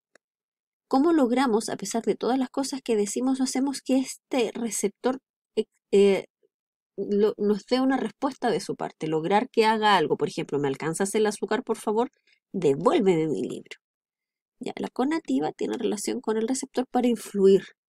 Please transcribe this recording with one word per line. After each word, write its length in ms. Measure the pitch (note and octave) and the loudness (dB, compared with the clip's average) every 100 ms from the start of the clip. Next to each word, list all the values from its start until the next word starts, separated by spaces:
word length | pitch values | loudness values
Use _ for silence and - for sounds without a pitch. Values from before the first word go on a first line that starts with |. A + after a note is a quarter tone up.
| _ _ _ _ _ _ _ _ - | _ _ _ _ _ _ _ _ -2
¿Cómo 240 | C4+ D#4 | 2 4
logramos, 560 | E4 B3 B3+ C4+ G#3+ A3 | 4 4 2 2 0 -2
a 80 | - | -8
pesar 280 | G3 A#3 | -6 -4
de 100 | A3 | -2
todas 240 | F#3 G3+ C4+ | -2 0 -2
las 100 | B3+ | -2
cosas 320 | - C4 C4+ | -4 -6 -6
que 140 | - | -2
decimos 460 | A3 G3+ - B3+ C4 | 0 0 -2 -2 0
o 20 | |
hacemos, 400 | C4 B3+ C#4 C4 | -2 -2 -2 -4
que 160 | - C4 | 0 0
este 540 | C4 - - C#4 A3 | 0 -8 -6 -2 -2
receptor, 640 | - A3+ G3+ G3 - B3 C4+ _ _ _ - | -4 -6 -4 -4 -2 -4 -4 _ _ _ -6
eh, 80 | A3 _ _ | -6 _ _
eh, 360 | G3+ G3+ F#3+ - _ _ _ _ _ _ - | 4 6 4 -2 _ _ _ _ _ _ -10
lo, 380 | G3 G3+ G#3 - | -2 2 2 2
nos 280 | G3+ G#3 - | 0 0 0
dé 140 | B3+ | 0
una 160 | C4 C4 | 0 0
respuesta 540 | G#3+ - C4+ - D#3+ | -4 -4 -6 -2 -2
de 100 | D3+ | -2
su 160 | - D3+ | -4 -8
parte, 320 | - - D#3 | -8 -6 -4
lograr 420 | D#3 E3 G3+ - | -2 2 0 0
que 160 | - A3 | 2 2
haga 300 | A3 G#3+ F#3+ | 4 4 4
algo? 200 | D3+ D3 | 2 0
Por 120 | D3 | -2
ejemplo, 320 | - D#3 C#3+ | -4 -4 -2
"¿Me 80 | C#3+ | -2
alcanzas 440 | C3+ D#3 D#3+ G3 A3 | -2 -4 -2 -2 0
el 100 | G#3+ | 0
azúcar, 380 | G#3 G#3 A3 | -2 -4 -4
por 120 | - G#3+ | -4 -6
favor?". 340 | - G#3+ B3+ _ _ _ _ | -2 -2 -2 _ _ _ _
"Devuélveme 720 | G3 E3 C#3 G3 E4+ F#3+ E3 D#3+ | -2 0 2 2 2 4 2 0
mi 160 | A2+ | -2
libro". 380 | A2 - - - _ _ _ _ _ _ _ - | -6 -8 -16 -20 _ _ _ _ _ _ _ -14
Ya, 120 | - - | -10 -8
la 120 | G3 | -8
conativa 640 | - C4 D#4+ - C4 D4 | -2 -2 -2 -2 -2 -2
tiene 240 | - - G#3+ | -4 -6 -4
relación 440 | G#3+ G#3 G#3+ A3 | -4 -4 -4 -4
con 160 | A#3 A3 | -2 -2
el 100 | A3+ | -2
receptor 400 | C4 C4 - B3+ | -4 -6 -6 -2
para 220 | B3 B3 | 0 0
influir 560 | A3 - G3+ F#3+ G3 - - | 0 -4 4 6 6 2 -18